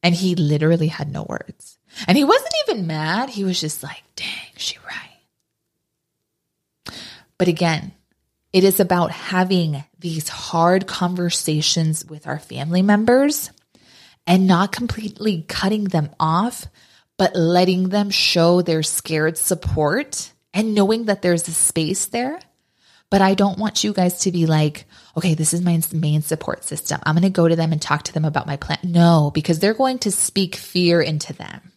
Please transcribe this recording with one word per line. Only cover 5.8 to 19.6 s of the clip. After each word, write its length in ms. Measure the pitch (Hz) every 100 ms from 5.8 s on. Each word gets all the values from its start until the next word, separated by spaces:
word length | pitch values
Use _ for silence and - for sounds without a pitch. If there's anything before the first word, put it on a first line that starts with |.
| _ _ _ _ _ _ _ _ _ _ - - - - _ _
But 100 | 180
again, 460 | 160 175 156 - - _ _ _ _ _
it 140 | 190 190
is 160 | 190
about 300 | 185 180 170
having 760 | 170 - 185 185 185 165 143 147 _
these 300 | 175 160 151
hard 580 | - - 170 170 190 190
conversations 1160 | - 180 180 175 - - 151 151 - 160 156
with 240 | - 156 -
our 120 | 147
family 420 | - 120 147 175
members 680 | 196 208 226 247 277 294 - _ _ _ _ - - _ -
and 200 | 185 190
not 260 | 175 196
completely 720 | - 240 - 214 - 214 180 160
cutting 380 | - 190 214 202
them 240 | 170 147 -
off, 480 | 160 165 226 - - _ _ _ _ _
but 180 | 190 180
letting 540 | 165 180 185 180 185
them 200 | 202 208
show 540 | 196 - 175 165 175
their 180 | 175 160
scared 560 | 156 - - 156 156 160
support 920 | - 185